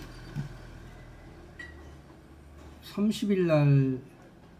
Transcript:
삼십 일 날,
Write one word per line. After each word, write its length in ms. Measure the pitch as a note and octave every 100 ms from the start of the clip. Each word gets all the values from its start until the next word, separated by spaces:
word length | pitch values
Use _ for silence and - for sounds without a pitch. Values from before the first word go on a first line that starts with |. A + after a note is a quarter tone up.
| - - - - - - - - - - - - - - - - B5 - - - - - - - - - - -
삼십 480 | - - G#3+ G#3 G3+
일 160 | F#3+ F3
날, 520 | D#3 C#3+ C#3 C3+ B2+ - - - - - -